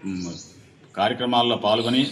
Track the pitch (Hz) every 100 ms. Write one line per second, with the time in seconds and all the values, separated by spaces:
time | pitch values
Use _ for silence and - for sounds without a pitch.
0 | 95 92 87 90 - - - - - -
1 | 104 120 123 123 120 113 104 113 117 127
2 | 139